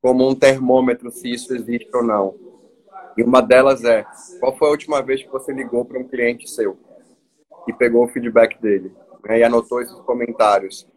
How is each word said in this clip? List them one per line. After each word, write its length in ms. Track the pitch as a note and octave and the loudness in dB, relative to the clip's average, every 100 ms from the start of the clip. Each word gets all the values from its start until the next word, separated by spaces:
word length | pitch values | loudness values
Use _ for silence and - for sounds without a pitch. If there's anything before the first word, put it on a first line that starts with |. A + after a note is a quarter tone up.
como 260 | B2+ B2+ C3 | 2 2 2
um 60 | |
termômetro, 760 | C3+ C#3 C3+ B2+ C3 B2+ A#2+ A#2+ | 4 4 4 2 2 2 -2 -8
se 200 | B2 B2 | -12 -10
isso 220 | A#2+ - | -10 -8
existe 360 | B2 A2 A#2+ - B2 | -10 -6 -8 -6 -4
ou 80 | |
não. 320 | A#2 G#2+ G2 - - - _ _ _ - - - | -2 -2 -2 -6 -20 -20 _ _ _ -20 -12 -2
E 60 | |
uma 180 | A#2 B2+ | 4 4
delas 420 | A2 B2 C3+ C3+ | 6 6 6 2
é: 220 | A#2 A2+ G#2 - - - | 2 0 0 -20 -20 -4
qual 180 | B2+ - | -4 0
foi 100 | D3+ | -2
a 20 | |
última 300 | D3+ D#3 C#3+ | -2 -2 -4
vez 180 | C3 C3+ | -2 -6
que 80 | - | -6
você 220 | C3 C#3 | -10 -8
ligou 320 | C3 A#2+ A#2+ A#2+ | -10 -6 -6 -6
pra 140 | B2+ | -10
um 80 | B2+ | -10
cliente 420 | B2+ A#2+ A#2+ - | -4 -4 -4 -12
seu 280 | - G#2 - _ - _ _ _ _ _ - - | -6 -6 -6 _ -20 _ _ _ _ _ -16 -14
e 60 | |
pegou 320 | - A#2+ A#2 A#2+ | -2 0 2 0
o 20 | |
feedback 520 | C3 A#2+ A2+ A2+ - | -2 0 2 2 0
dele, 320 | A2 G2+ F#2 - _ - | -2 -2 -4 -18 _ -20
né? 160 | G#2 A2+ | -4 2
E 40 | |
anotou 380 | A#2 A#2 A2+ A#2+ | 2 2 -2 -8
esses 180 | A#2+ - | -8 -14
comentários? 880 | - A#2+ A#2 A#2 G#2+ G2 F#2+ - _ | -8 -6 -6 0 2 2 -2 -16 _